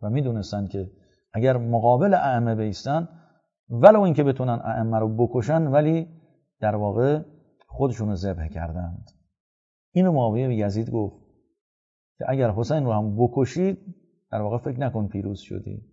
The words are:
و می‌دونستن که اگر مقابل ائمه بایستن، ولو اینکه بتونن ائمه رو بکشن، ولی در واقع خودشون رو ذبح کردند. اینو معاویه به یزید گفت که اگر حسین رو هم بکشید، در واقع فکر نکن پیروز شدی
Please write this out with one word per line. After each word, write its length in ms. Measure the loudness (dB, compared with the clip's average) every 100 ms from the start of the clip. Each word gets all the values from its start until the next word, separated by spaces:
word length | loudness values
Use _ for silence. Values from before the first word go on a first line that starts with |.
و 80 | -4
می‌دونستن 560 | -2 -2 -4 -6 -6 -6
که 240 | -6 -8 -12 _ _ _
اگر 240 | 0 2 2
مقابل 580 | 0 2 4 4 4
ائمه 400 | 2 2 0 0
بایستن، 540 | 0 -4 -6 -4 -4 -4 -12 _ _ _ _ -8
ولو 320 | 6 8 8
اینکه 240 | 4 4
بتونن 360 | 2 0 -2 -2
ائمه 340 | -4 -4 -2 0
رو 100 | 0
بکشن، 580 | 0 0 0 0 0 2
ولی 420 | 2 4 0 -2 -14 _ _ _ _
در 160 | -2 0
واقع 460 | 0 0 2 0 -4 -20 _ _ _
خودشون 400 | -2 -2 -2 -4
رو 60 |
ذبح 340 | -2 -4 -4 -6
کردند. 600 | -6 -8 -8 -8 -10 -16 _ _ _ _ _ _ _ _
اینو 180 | 2 2
معاویه 360 | 2 2 0 -2
به 80 | 0
یزید 340 | -2 -2 -4
گفت 260 | -4 -4 -8 _ _ _ _ _ _ _ _ _ -8
که 60 | -4
اگر 220 | 0 0
حسین 340 | 0 -2 -2
رو 80 | 0
هم 240 | -2 -2 0
بکشید، 600 | 0 2 -2 0 -2 -2 -10 -20 _ _ _
در 100 | -6
واقع 180 | -4 -4
فکر 220 | -6 -4
نکن 280 | -4 -2 -4
پیروز 320 | -4 -6 -8
شدی 420 | -10 -12 -10 -12 -16